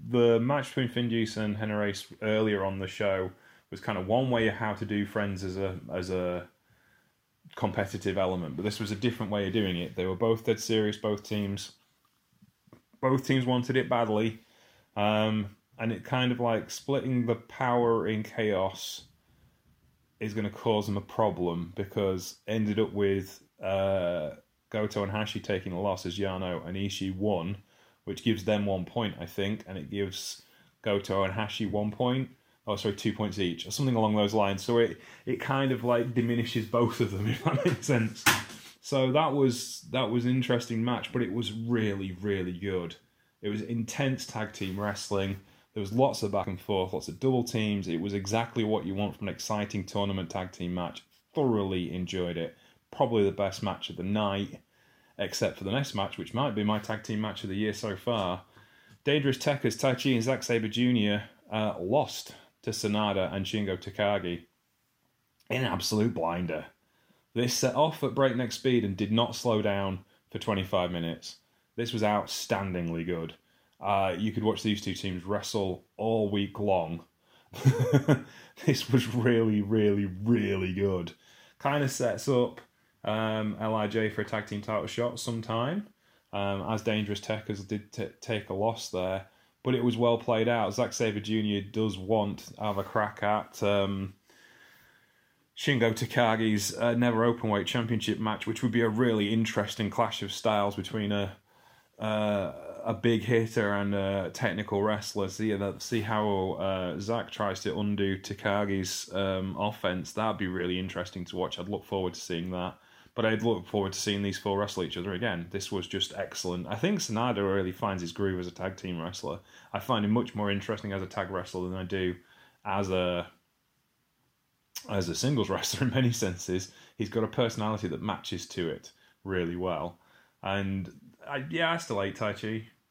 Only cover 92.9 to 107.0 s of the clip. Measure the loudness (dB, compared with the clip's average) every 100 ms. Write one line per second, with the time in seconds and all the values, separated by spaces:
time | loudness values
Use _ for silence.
92.9 | 0 0 0 0 0 -2 -2 2 4 2
93.9 | -2 -6 -10 _ -20 -20 -20 -20 -20 _
94.9 | _ _ _ _ _ _ -2 2 6 4
95.9 | 2 0 4 4 4 4 2 0 0 2
96.9 | 4 4 6 4 2 2 2 2 0 0
97.9 | 0 0 0 -2 -2 -4 0 2 4 4
98.9 | 4 4 4 4 2 2 0 -2 -2 -2
99.9 | 0 0 -2 -6 -2 2 2 2 -2 -4
100.9 | -2 0 0 -2 -6 _ _ -20 -20 _
101.9 | -6 -2 0 2 0 -2 -6 -12 -6 -4
102.9 | 2 4 4 4 2 4 2 2 2 2
103.9 | 2 2 0 -2 -2 -2 -2 -2 2 2
104.9 | 0 -2 -2 -2 -2 -2 0 -2 -4 -2
105.9 | -2 0 0 2 2 0 0 -2 0 -2
106.9 | -4